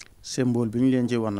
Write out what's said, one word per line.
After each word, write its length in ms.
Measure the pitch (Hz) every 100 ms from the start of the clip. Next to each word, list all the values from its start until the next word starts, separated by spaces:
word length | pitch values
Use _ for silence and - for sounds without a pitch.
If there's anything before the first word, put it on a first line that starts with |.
| - - -
Symbole 440 | - 127 120 117
bi 80 | 117
ñu 80 | 131
leen 180 | 127 120
ci 80 | 120
wan 200 | 110